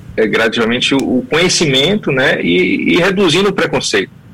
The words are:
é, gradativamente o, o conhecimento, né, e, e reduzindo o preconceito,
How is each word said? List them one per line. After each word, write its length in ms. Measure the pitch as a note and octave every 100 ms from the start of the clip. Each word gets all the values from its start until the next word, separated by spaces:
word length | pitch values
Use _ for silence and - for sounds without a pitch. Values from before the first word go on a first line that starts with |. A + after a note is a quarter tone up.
| - -
é, 100 | A2
gradativamente 680 | G#2+ A2+ A2+ A2 B2 -
o, 40 | C#3
o 280 | E2+ B2 B2
conhecimento, 840 | D3+ F3+ - E3 C3 D3 G#3 -
né, 280 | C3+ C#3 F3
e, 520 | - F3+ F3+ D3+ -
e 20 | F3
reduzindo 500 | F3+ F#3+ F#3+ D#3 G3+
o 40 |
preconceito, 580 | F#3+ E3 C#3+ A2 G#2 F#2 - -